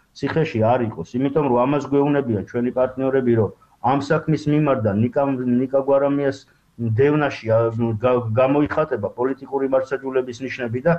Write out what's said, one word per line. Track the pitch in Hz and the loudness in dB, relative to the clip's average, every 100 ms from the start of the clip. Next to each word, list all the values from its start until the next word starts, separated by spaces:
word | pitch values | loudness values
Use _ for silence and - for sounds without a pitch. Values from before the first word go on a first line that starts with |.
| _ | _
ციხეში | - 135 160 156 113 | -8 -4 -2 0 2
არ | 107 127 | 2 2
იყოს, | 113 - 85 | 0 -6 -6
იმიტომ | 123 139 156 143 | -2 0 0 2
რომ | 120 | 2
ამას | 127 147 131 | 2 0 0
გვეუბნებიან | 139 139 143 120 104 | 2 2 2 0 -2
ჩვენი | 95 123 123 | -2 -4 -2
პარტნიორები, | 123 127 131 131 135 123 | 0 -2 0 0 2 2
რომ | 117 104 - _ _ | 2 2 -4 _ _
ამ | 120 139 | 0 0
საქმის | 139 160 160 147 | 0 -2 0 -2
მიმართ | 147 147 147 127 | 0 0 2 2
და | 107 | 0
ნიკა, | 98 123 147 139 131 127 | 0 0 0 0 0 0
ნიკა | 123 131 135 | 0 2 0
გვარამიას | 135 139 139 143 139 135 - _ _ - | 2 2 2 0 -2 -4 -12 _ _ -6
დევნაში, | 117 110 139 151 143 - 110 | -2 2 2 2 0 -4 0
ა, | 113 117 110 117 | 2 2 0 -2
გა-, | 107 127 123 113 | 0 0 0 0
გამოიხატება | 110 131 147 147 - 156 117 101 | 0 2 2 0 -2 -2 -2 -6
პოლიტიკური | - 131 131 135 139 135 | -4 -4 -4 -6 -4 0
მართლმსაჯულების | 135 131 135 135 131 127 117 | 0 -2 -6 -4 -4 -4 -8
ნიშნები | 131 113 120 123 | -10 -8 -6 -2
და | 165 | 0